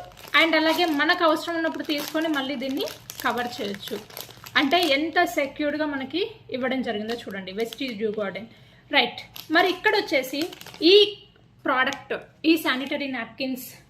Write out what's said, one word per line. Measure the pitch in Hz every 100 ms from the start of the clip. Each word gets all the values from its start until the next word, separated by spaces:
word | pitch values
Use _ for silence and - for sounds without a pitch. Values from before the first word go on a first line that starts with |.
| - - - 294
and | 330 311
అలాగే | 320 320
మనకు | 349 285 302 359
అవసరం | 330 311 330 339
ఉన్నప్పుడు | 320 -
తీసుకొని | - 294 294 311 330
మళ్ళీ | 285 262
దీన్ని | 269 269 285 440 - - -
కవర్ | 254 226 240
చేయొచ్చు. | - 202 202 - 202 - - - - - 254
అంటే | 277 349
ఎంత | 339 269 320 359
సెక్యూర్డ్‌గా | 339 302 277 - 294 294 302
మనకి | 277 262 320 453 - -
ఇవ్వడం | 254 254 262
జరిగిందో | 233 208 214
చూడండి, | 233 240 196 185
వెస్టీజ్ | 190 226 - 269 202
డ్యూ | 220
గార్డెన్. | 208 196 190 226 - - - -
రైట్, | 285 247 - - - -
మరి | 320 370
ఇక్కడ | 349 427 415
వచ్చేసి | - 285 254 285 349 - - -
ఈ | 320 415 415 - - _ _ _
ప్రోడక్ట్, | 330 254 262 277 - 208 - _
ఈ | 311 330
శానిటరీ | 311 254 277 294 277
నాప్కిన్స్ | 254 226 - 269 247 - - -